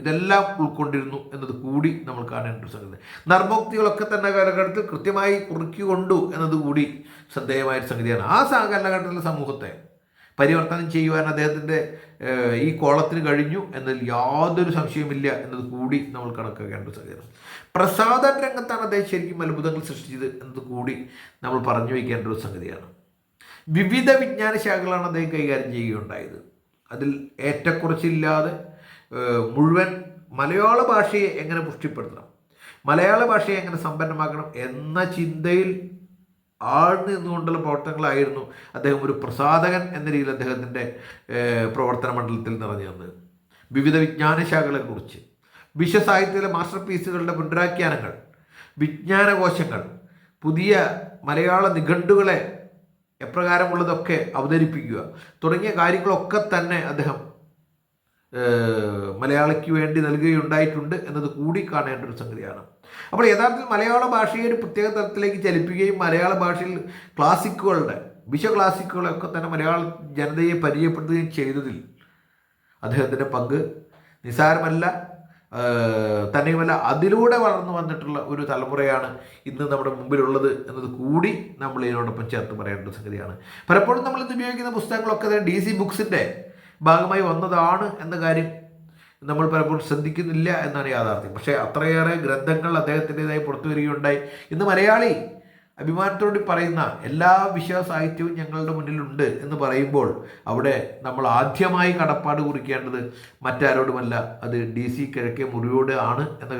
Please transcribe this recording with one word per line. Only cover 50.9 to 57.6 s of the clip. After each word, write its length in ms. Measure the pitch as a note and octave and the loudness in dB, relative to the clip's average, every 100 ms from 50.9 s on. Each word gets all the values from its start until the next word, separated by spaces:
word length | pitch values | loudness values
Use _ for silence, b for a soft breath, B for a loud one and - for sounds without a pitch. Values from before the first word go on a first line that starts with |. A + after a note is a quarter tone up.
| - - - C#3 | -2 -10 -10 -2
മലയാള 360 | D3 F3+ F#3 G3 E3 | 0 4 4 4 2
നിഘണ്ടുക്കളെ 640 | D3+ F3 F3+ G3+ F#3+ E3+ - - - _ _ _ _ _ | 2 2 6 6 6 2 -2 -10 -18 _ _ _ _ _
എപ്രകാരമുള്ളതൊക്കെ 920 | C3+ F3+ F3+ F3+ F3+ F3 E3+ E3 - D#3 - C3+ | -6 -2 2 4 4 2 0 -2 0 -2 -2 -2
അവതരിപ്പിക്കുക 640 | C3+ D#3+ D#3 D#3 A#2 G#2 D#2+ B B _ | 2 4 2 0 -6 -8 -8 B B _
തുടങ്ങിയ 280 | D#3+ F3+ G#3+ F3 | 0 0 0 2
കാര്യങ്ങളൊക്കെ 600 | E3+ F#3 G3+ F3+ - G#3 G#3 | 2 2 2 0 0 -2 0
തന്നെ 240 | F3+ E3+ F3 C#3 | 0 0 -2 -2
അദ്ദേഹം, 280 | D3 C#3+ C3+ - - _ _ | -2 -2 -4 -10 -20 _ _